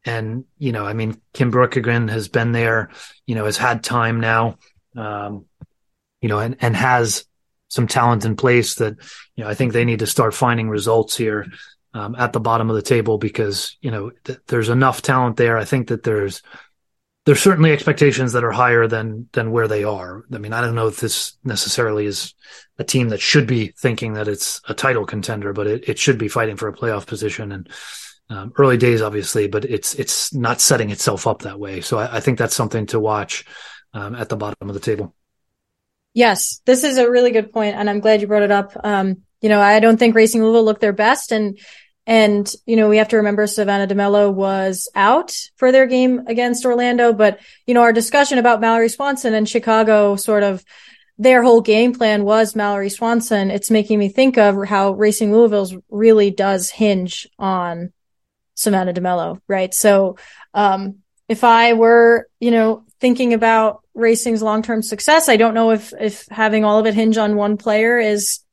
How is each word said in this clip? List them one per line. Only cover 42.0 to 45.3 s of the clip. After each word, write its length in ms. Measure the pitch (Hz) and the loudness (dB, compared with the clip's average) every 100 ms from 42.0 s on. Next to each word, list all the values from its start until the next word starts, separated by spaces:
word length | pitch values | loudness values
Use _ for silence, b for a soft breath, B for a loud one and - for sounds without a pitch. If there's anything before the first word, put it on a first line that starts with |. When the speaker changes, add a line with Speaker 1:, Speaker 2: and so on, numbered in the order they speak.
| - | 0
Speaker 2:
and, 480 | 226 214 202 202 - - | 4 4 2 -4 -10 -2
you 100 | 226 | 2
know, 140 | 214 | 4
we 80 | 214 | 4
have 100 | 214 | 2
to 80 | 226 | 0
remember 300 | 208 208 208 | 0 0 -2
Savannah 400 | 214 202 202 196 | -2 -2 0 -2
DeMello 460 | 202 202 208 208 | 0 2 2 2
was 580 | 196 196 196 190 185 - | 0 -2 -2 -4 -4 -6
out 400 | - 202 277 339 | 0 2 2 0